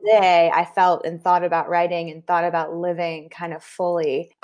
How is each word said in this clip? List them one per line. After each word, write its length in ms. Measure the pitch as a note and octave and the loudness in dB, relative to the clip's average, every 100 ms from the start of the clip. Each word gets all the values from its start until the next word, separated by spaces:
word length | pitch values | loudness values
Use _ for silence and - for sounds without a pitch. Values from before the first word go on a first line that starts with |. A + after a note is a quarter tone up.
day 480 | G3+ G#3+ F#3+ F3 E3+ | 4 4 6 4 4
I 100 | E3 F3 | 2 -2
felt 380 | - F#3 E3+ D#3 | 2 2 2 -4
and 140 | E3 | -4
thought 220 | F#3 F3+ | 0 2
about 280 | F3 E3+ - | 2 -2 0
writing 400 | F3 F3 F3 E3+ | 0 0 -2 -6
and 140 | D#3 | -10
thought 200 | E3 F3 | -2 -2
about 320 | F3 E3 D#3+ E3+ | 0 -2 -4 -6
living 540 | F3 E3+ E3+ D#3+ D#3+ | -6 -4 -6 -8 -14
kind 240 | - E3+ | -14 -12
of 100 | D#3 | -12
fully. 680 | - - F3 F3 D3+ C3+ E3+ _ | -14 -6 -4 -2 -2 -4 -6 _